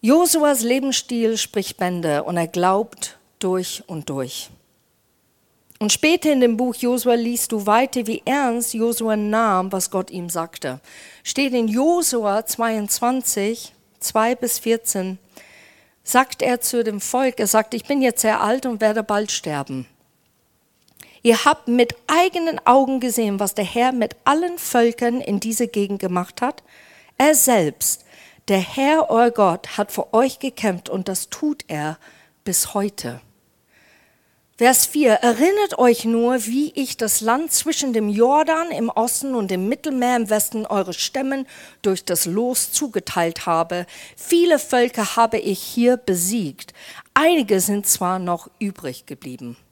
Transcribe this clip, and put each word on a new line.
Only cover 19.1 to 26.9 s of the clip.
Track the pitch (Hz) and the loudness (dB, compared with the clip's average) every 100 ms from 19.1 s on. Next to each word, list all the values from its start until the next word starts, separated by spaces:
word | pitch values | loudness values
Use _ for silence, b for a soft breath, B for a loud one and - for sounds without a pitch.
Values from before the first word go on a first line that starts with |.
| 208 214 | -2 -2
sterben. | - - 147 139 135 127 _ _ _ _ _ _ _ _ _ _ _ B B | -6 -4 -6 -6 -8 -10 _ _ _ _ _ _ _ _ _ _ _ B B
Ihr | 233 226 | 2 4
habt | - 311 - | 4 2 0
mit | 240 240 - - | 2 2 0 0
eigenen | 311 370 359 330 311 | 2 2 2 -2 0
Augen | - 254 269 269 | 4 6 6 0
gesehen, | 247 226 220 196 | -2 -2 -2 0
was | 202 | -4
der | - | -4
Herr | 190 240 247 | -4 0 0
mit | 254 214 - | 0 -2 -2
allen | - 294 349 349 | 0 2 0 -6
Völkern | - 247 233 233 240 247 | -2 2 2 2 -2 -2
in | - 202 | -2 -4
dieser | 220 220 240 | -2 -4 -2
Gegend | - 202 202 | -2 -4 -2
gemacht | 190 180 180 - | -2 -2 -4 -4
hat. | 247 - _ b b | -6 -6 _ b b